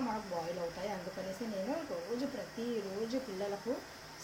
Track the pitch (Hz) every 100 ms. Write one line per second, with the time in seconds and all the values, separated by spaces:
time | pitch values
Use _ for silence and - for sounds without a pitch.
0 | 247 220 202 175 170 175 170 180 196 190
1 | 175 180 190 190 226 196 196 320 302 175
2 | 170 240 269 208 185 - 240 226 196 196
3 | 226 254 254 190 202 196 220 277 - -
4 | - -